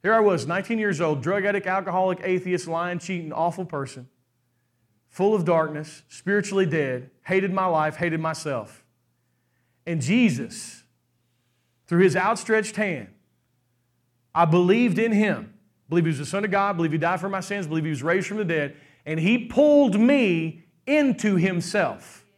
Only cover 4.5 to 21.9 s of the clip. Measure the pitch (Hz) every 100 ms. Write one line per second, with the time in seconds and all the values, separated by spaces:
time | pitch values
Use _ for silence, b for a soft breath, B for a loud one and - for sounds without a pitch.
4.5 | _ _ _ _ _ _ - 196 214 170
5.5 | 165 156 151 156 - _ - 185 202 202
6.5 | 196 180 160 135 123 131 _ - 190 190
7.5 | 190 185 160 151 151 175 160 160 160 151
8.5 | 127 104 - _ _ _ _ _ _ _
9.5 | _ _ _ - 165 123 226 233 120 -
10.5 | - - - _ _ _ _ _ _ _
11.5 | _ _ _ _ 170 190 180 190 220 -
12.5 | 220 214 - 208 151 101 _ _ _ _
13.5 | _ _ _ _ _ _ _ _ 165 170
14.5 | 175 180 220 240 175 226 208 214 131 -
15.5 | - _ _ _ 165 165 143 147 196 208
16.5 | 196 202 175 165 160 170 180 190 190 180
17.5 | 202 160 160 160 143 147 202 190 208 190
18.5 | 165 143 b b b 147 160 170 240 -
19.5 | - 294 294 269 202 233 285 220 165 160
20.5 | - _ _ - 302 277 - 214 185 190
21.5 | 175 170 208 151